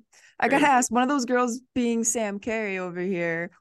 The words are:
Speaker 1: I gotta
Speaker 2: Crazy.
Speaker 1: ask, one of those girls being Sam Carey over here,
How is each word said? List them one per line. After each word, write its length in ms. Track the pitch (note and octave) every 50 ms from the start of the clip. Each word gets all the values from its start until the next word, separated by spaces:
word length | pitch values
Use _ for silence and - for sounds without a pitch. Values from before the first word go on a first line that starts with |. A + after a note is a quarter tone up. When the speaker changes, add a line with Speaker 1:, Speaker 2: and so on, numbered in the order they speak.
| - _ _ _ - - _ -
Speaker 1:
I 80 | - A#3
gotta 160 | B3+ C#4 D4
Speaker 2:
Crazy. 60 | C#4+
Speaker 1:
ask, 200 | C4+ B3 B3+ -
one 120 | A3 A#3+ B3+
of 60 | B3+
those 160 | D4 C#4+ A#3+
girls 360 | A#3 B3 B3 B3 B3 A3+ B3+ - _ _
being 280 | C4 A#3+ A#3 A#3 A3+ A3+
Sam 360 | - - B3 A3 G3+ G3+ G3+
Carey 380 | - - A3 A3+ A3 G3+ F#3+ F#3
over 220 | F#3 F3+ F3 F3+
here, 520 | F3 F#3+ G3 F3 E3+ E3+ E3 E3 E3+ F3+ - _